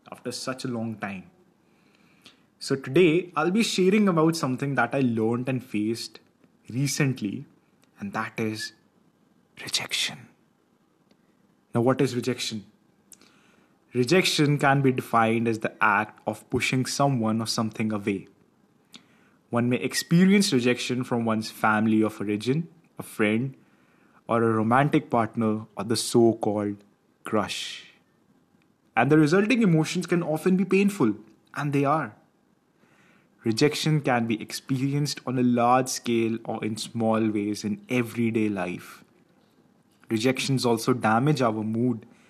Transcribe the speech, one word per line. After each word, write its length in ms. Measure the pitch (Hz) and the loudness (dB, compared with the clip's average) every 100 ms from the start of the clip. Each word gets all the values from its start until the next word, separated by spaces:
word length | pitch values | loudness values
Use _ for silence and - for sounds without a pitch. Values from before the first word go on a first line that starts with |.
| - | -20
after 180 | - 127 | -14 -12
such 340 | 120 - 131 | -10 -8 -8
a 40 | 120 | -6
long 260 | 120 113 | -6 -6
time. 340 | 107 104 98 90 _ _ _ _ _ _ _ _ _ - _ _ _ | -8 -10 -10 -16 _ _ _ _ _ _ _ _ _ -20 _ _ _
So 160 | - 135 | -6 -4
today, 560 | 135 139 180 160 - | 0 4 6 4 -2
I'll 160 | - 160 | -2 0
be 140 | 202 | 0
sharing 440 | 220 - 185 214 202 | 0 2 4 4 4
about 280 | 165 160 160 | 4 2 2
something 400 | 139 123 143 131 | -2 -2 -2 0
that 180 | 117 | 0
I 60 | 139 | 2
learned 480 | 131 113 110 120 127 | 0 2 0 0 -2
and 120 | 131 | -4
faced 600 | - 104 104 113 - - _ _ _ _ - | -4 -4 -2 -4 -8 -16 _ _ _ _ -10
recently, 760 | 110 139 - 143 131 101 113 147 _ _ _ _ - | -4 -2 0 -2 -2 -6 -8 -12 _ _ _ _ -14
and 140 | 101 | -8
that 260 | 110 113 - | -6 -8 -6
is 360 | 110 110 - - _ _ _ _ _ _ _ - | -6 -6 -10 -14 _ _ _ _ _ _ _ -18
rejection. 640 | - - - - - - - _ _ _ _ _ _ _ _ _ _ _ _ _ _ | -8 -6 -4 -6 -6 -8 -18 _ _ _ _ _ _ _ _ _ _ _ _ _ _
Now, 60 | 120 | 0
what 220 | 117 131 | 2 2
is 120 | 135 | 0
rejection? 520 | 120 120 120 - 110 98 _ _ _ _ - _ _ _ _ _ _ _ | -2 -4 -6 -6 -10 -12 _ _ _ _ -20 _ _ _ _ _ _ _
Rejection 640 | 123 123 180 180 - 147 143 | -2 2 2 2 2 2 2
can 240 | 143 139 | 4 4
be 100 | 135 | 2
defined 560 | 127 - 117 113 113 117 | 0 0 2 2 2 0
as 120 | 107 | -2
the 120 | - - | -6 0
act 380 | 110 101 107 - - | 2 2 -2 -8 -8
of 220 | 107 - | -8 -6
pushing 340 | 123 - 131 | -4 -2 -2
someone 560 | 123 - 143 131 110 110 | -2 0 0 2 0 -2
or 60 | 113 | -2
something 440 | - 110 - 110 | -4 -4 -4 -4
away. 380 | 107 101 98 - _ _ _ _ _ _ - _ _ _ _ _ | -2 -2 -4 -6 _ _ _ _ _ _ -20 _ _ _ _ _
One 220 | 117 120 | -2 0
may 80 | 123 | 0
experience 760 | 131 - - 170 185 202 196 | -2 -4 2 4 6 4 4
rejection 520 | 127 120 123 - 127 | 2 2 0 -2 -4
from 200 | 127 120 | -2 -2
one's 260 | 113 110 110 | 0 -2 -4
family 520 | - 113 107 110 110 | -2 0 2 2 2
of 180 | 107 - | 2 -2
origin, 480 | 101 104 113 143 165 - _ - | -4 -4 -2 -2 -4 -12 _ -18
a 40 | |
friend, 540 | - - 107 110 135 - _ _ _ _ _ _ - | -10 -2 0 0 -2 -8 _ _ _ _ _ _ -2
or 140 | 117 | 2
a 100 | 117 | 2
romantic 560 | 110 110 123 147 151 - | 2 2 4 4 2 0
partner, 540 | 120 110 - 110 107 110 | 0 0 0 0 -2 -6
or 100 | - | -8
the 120 | 101 110 | -4 -4
so-called 880 | - 120 117 110 110 104 104 101 _ _ _ _ | 0 4 4 4 -2 -2 -4 -6 _ _ _ _
crush. 640 | - 110 95 - - - - _ _ _ _ _ _ _ _ _ _ | -4 -2 -2 -6 -10 -14 -18 _ _ _ _ _ _ _ _ _ _
And 160 | - 127 | 0 4
the 60 | 156 | 6
resulting 460 | 147 185 214 240 | 6 4 2 4
emotions 420 | 214 160 156 175 | 4 4 2 -2
can 180 | 170 175 | -2 -2
often 360 | 147 151 190 185 | -2 -2 2 2
be 80 | 190 | 2
painful, 480 | 190 202 - 117 - - _ _ | 2 2 2 0 0 -8 _ _
and 180 | - 147 | -8 -2
they 140 | 139 139 | 0 2
are. 280 | 156 123 107 _ _ _ _ _ _ _ _ _ _ _ _ | 0 -2 -10 _ _ _ _ _ _ _ _ _ _ _ _
Rejection 600 | 117 110 147 - 160 156 | -4 2 2 0 -2 0
can 240 | 143 120 117 | 0 0 0
be 160 | 113 | -4
experienced 760 | - - - 135 139 143 147 - | -6 -10 -6 -4 -2 -2 -4 -6
on 140 | - 127 | -6 0
a 40 | |
large 460 | 123 120 120 127 131 | 2 2 4 2 0
scale 480 | - - 117 113 113 | -4 -2 0 0 -4
or 180 | - 110 | -8 -8
in 140 | 110 110 | -6 -6
small 540 | - 117 110 110 110 | -8 -4 0 2 0
ways 340 | 104 101 104 | 0 -2 -4
in 160 | 107 101 - | -6 -6 -4
everyday 640 | 123 117 107 117 113 107 | -4 -2 -2 0 0 0
life. 540 | 98 90 90 - - - _ _ _ _ _ _ _ _ _ - | -2 -6 -8 -12 -20 -20 _ _ _ _ _ _ _ _ _ -4
Rejections 560 | 113 123 131 - 131 | -2 0 0 -2 0
also 280 | 120 113 - | 0 0 0
damage 500 | 120 107 113 139 139 | 0 2 2 2 2
our 220 | 123 110 | 0 0
mood 420 | 107 113 123 113 - _ _ | -2 -2 0 -2 -8 _ _